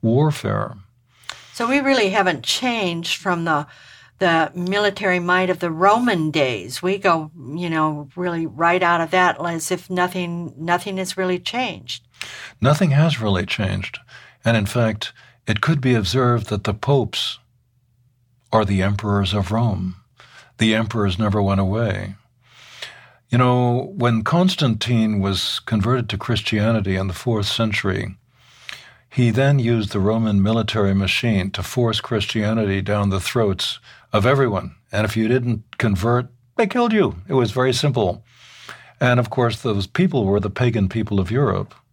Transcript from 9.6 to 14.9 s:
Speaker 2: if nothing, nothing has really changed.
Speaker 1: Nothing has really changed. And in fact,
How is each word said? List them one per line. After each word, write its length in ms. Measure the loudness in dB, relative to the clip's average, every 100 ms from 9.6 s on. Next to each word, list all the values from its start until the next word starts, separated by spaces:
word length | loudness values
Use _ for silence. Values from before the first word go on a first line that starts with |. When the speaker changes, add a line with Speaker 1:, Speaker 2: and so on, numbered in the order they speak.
| -4
Speaker 2:
if 180 | -6 -4
nothing, 640 | -2 -2 -2 -6 -6 -8 -8
nothing 400 | -2 -2 -2 -6
has 200 | -6 -4
really 220 | -2 -2
changed. 680 | -4 -6 -6 -8 -14 -16 _ _ -16 -14 -18 -2
Speaker 1:
Nothing 300 | 2 4 4
has 300 | 4 4 2
really 260 | 0 0 0
changed. 520 | -4 -2 -2 -6 -12 _ -20 -20 _
And 120 | 0 2
in 100 | 0
fact, 460 | 0 0